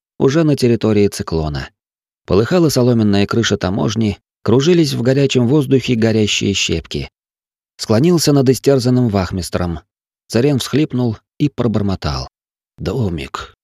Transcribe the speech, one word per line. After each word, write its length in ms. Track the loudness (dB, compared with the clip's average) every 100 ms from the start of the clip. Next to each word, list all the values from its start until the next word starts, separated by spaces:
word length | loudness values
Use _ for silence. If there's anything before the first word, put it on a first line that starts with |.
| _ -2
уже 260 | 0 2
на 120 | 2 2
территории 520 | 2 2 2 2 2
циклона. 640 | 0 -6 -4 -4 -6 -10 _ _ _ _ _ -2
Полыхала 440 | 0 2 2 2
соломенная 560 | 2 2 2 2 2 0
крыша 300 | 0 0 -2
таможни, 640 | -2 -2 -4 -2 -4 -4 _ _
кружились 520 | 0 2 4 2 2
в 80 | 0
горячем 440 | 0 0 0 2 2
воздухе 480 | 2 2 0 0
горящие 600 | 0 0 2 0 0 -2
щепки. 560 | -2 -2 -4 -6 -10 -10 _ _ _ _ _ _ -14
Склонился 560 | 0 2 4 2 2
над 160 | 2 2
истерзанным 600 | 2 2 2 2 2 2
вахмистром. 720 | 0 -2 -6 -6 -4 -4 -6 _ _ _ _ _
Царен 300 | 0 0 0
всхлипнул 600 | -2 -2 -2 -2 -4 -4 _ -4
и 100 | -4
пробормотал: 800 | -2 -2 0 -2 -4 -6 -8 -10 _ _ _ _ -10
«Домик, 760 | -6 -4 -4 -4 -10 -12 -14 _